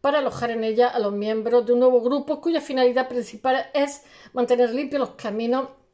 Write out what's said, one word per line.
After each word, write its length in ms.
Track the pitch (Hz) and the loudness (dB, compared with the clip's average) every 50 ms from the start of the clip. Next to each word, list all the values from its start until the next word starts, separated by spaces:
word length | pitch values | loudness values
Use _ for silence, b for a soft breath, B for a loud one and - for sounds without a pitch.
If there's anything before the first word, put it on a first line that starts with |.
para 180 | - 277 294 302 | 0 2 0 2
alojar 320 | 269 233 - - 240 233 | -2 -2 -4 -4 -6 -4
en 140 | 226 226 220 | -4 -2 -2
ella 240 | 220 220 233 240 247 | -2 2 2 2 2
a 100 | - 233 | 2 -2
los 140 | 208 202 202 | -2 -2 -2
miembros 520 | 202 208 214 220 220 214 233 233 247 233 | -4 -2 -2 -2 -2 0 2 2 2 4
de 60 | 226 | 4
un 80 | 240 240 | 2 4
nuevo 220 | 254 254 254 247 | 4 6 4 4
grupo 400 | 226 247 277 285 285 - 302 294 | 2 2 0 0 -2 -4 -6 -4
cuya 180 | - 339 330 302 | -2 -2 -2 -2
finalidad 480 | 294 - 269 262 254 247 240 254 254 | -2 -2 0 2 2 4 4 2 -2
principal 640 | 254 247 247 226 - - 208 - 262 262 269 - - - | 0 -4 -6 -6 -8 -12 -4 -2 0 0 0 -2 -4 -2
es 300 | 294 285 277 277 - B B B B B B B | -2 -2 -2 -4 -14 B B B B B B B
mantener 380 | 254 240 240 247 240 247 233 | -4 0 0 2 2 2 2
limpios 280 | 226 269 294 269 285 277 | 2 -4 -4 -2 -2 -4
los 120 | 254 - | -4 -4
caminos 580 | - - - 220 202 220 226 233 247 262 269 - - _ _ _ | -6 -10 -10 -8 -6 -4 -2 -2 -2 -2 -4 -6 -14 _ _ _